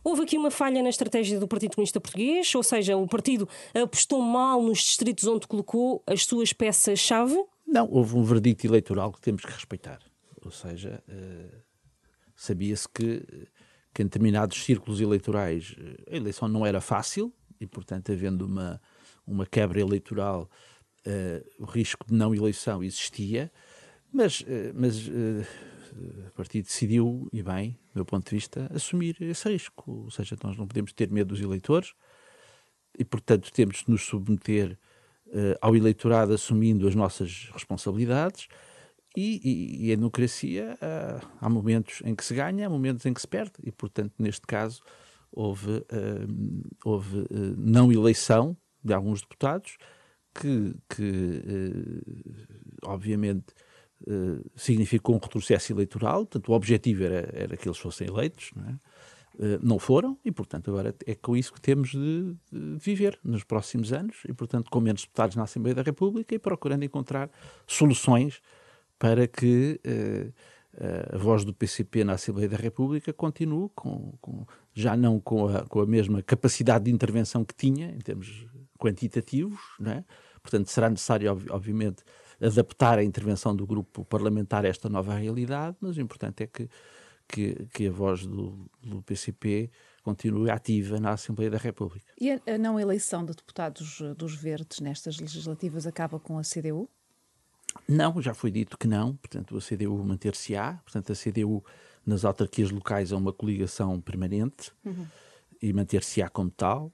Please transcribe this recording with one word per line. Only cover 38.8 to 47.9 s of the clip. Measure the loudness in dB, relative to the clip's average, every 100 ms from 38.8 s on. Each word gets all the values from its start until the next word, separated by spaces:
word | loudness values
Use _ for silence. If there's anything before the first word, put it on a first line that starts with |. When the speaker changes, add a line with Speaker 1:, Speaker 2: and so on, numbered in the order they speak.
| -20 _ _ -4
Speaker 2:
E, | -4 -2 -2
e, | -2 -4 -4 0
e |
a | 2
democracia, | 2 2 0 -2 -6 -4 -6 -8
ah, | -8 -6 -8 -10 -12 -6
há | 0
momentos | 2 4 2 0 -6
em | -6
que | -4 -4
se | -4
ganha, | -2 -2 -2
há |
momentos | 0 0 0 -2
em |
que | -4
se | -4
perde. | -6 -6 -8
E, | -12
portanto, | -8 -6 -4 -4 -2
neste | -2 -2
caso, | -4 -4 -4 -8 -20 -20 -20 _ _
houve, | -4 -4 -2 -4 -4 -4
ah, | -6 -4 -4 -6 -4 -4 -6 -10 -8
houve, | -2 -2 -2 -4
eh, | -4 -4 -4 0
não | 6 8 10